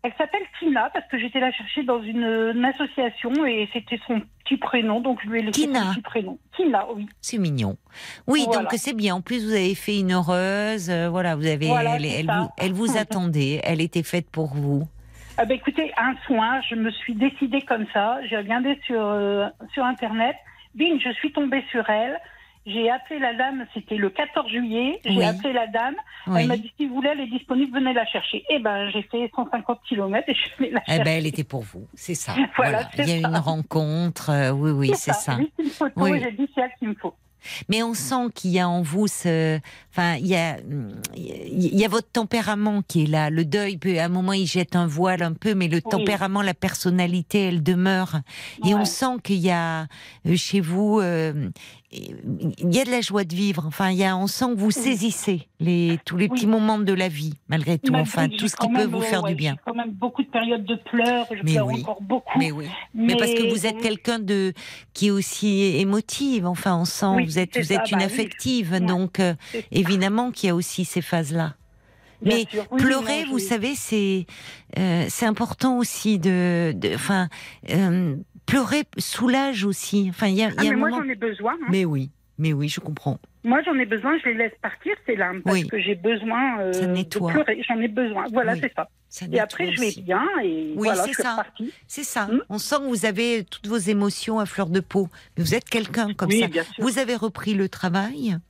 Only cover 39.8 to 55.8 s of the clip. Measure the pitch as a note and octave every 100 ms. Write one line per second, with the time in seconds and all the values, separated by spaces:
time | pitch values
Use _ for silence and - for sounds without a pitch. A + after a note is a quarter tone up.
39.8 | - - F3 D#3 F3+ F#3 E3 G#2+ B1 C#3+
40.8 | G#2+ G#2 - - E3+ - - F#3 F3 G3
41.8 | G#3+ G#3+ - A#3+ G#3+ A#3 F#3+ G#3 G#3 G#3
42.8 | - E3+ D3+ D#3 D3+ D#3+ D#3+ G#3 G3+ F3+
43.8 | F#3 E3+ E3+ F3+ F#3 G3 F3+ F3+ F3 F3+
44.8 | E3+ D3 F#3 F#3 E3+ D#3+ A3 G3 F3 E3
45.8 | A3 G3+ G3+ G3+ F#3+ G3 G3+ - F#3+ -
46.8 | F#3 F3+ F3 F3+ E3 G#3 F#3+ F3 D3 F3+
47.8 | F#3+ F#3+ F#3 D#3 - - - - F#3 G#3
48.8 | G#3 - C4 B3 - G3 F3+ F3 E3 D#3+
49.8 | D#3 - - - E3 F3 - G3+ D#3+ F3+
50.8 | G#3 G#3+ F3+ E3 D#3+ D3 G2+ - - -
51.8 | _ - - - - G#2 D#3+ - F3 F#3+
52.8 | C4 B3 A3 G3+ F#3 F3 G3+ E3+ D#3 -
53.8 | F#3+ F#3 F#3+ F#3 G3+ - B3+ A3+ G#3+ A#3
54.8 | A#3+ A3+ A3 - - F3+ - _ E3 F3